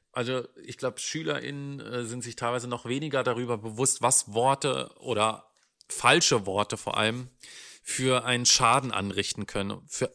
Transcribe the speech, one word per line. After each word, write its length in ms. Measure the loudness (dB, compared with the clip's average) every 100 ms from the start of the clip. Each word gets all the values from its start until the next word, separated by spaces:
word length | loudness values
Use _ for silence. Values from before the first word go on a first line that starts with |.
| _
also 340 | -6 -4 -4 -6 -14
ich 140 | -16 -6
glaub, 200 | -6 -6
SchülerInnen, 800 | -8 -6 -4 -4 -6 -8 -10 -10
äh, 240 | -8 -8
sind 180 | -6 -8
sich 120 | -10 -6
teilweise 320 | -2 -2 -4
noch 180 | -6 -4
weniger 360 | -4 -2 0
darüber 360 | 0 -2 -2 -4
bewusst, 420 | -6 -2 0 2
was 300 | 4 4 2
Worte 580 | 2 4 4 2 -2 -4 -8
oder 520 | -2 2 2 0 -10 _ _ _ _
falsche 580 | 0 4 6 6 2 2
Worte 300 | 0 0 -2
vor 200 | -4 0
allem 320 | 0 -2 -10 -18 -20 -20 -20 -16
für 420 | -8 -2 2 2
einen 220 | 2 2 4
Schaden 440 | 6 6 6 2
anrichten 540 | -2 -2 -2 -4 -6 -6
können, 360 | -4 -4 -6 -10
für 240 | -4 -4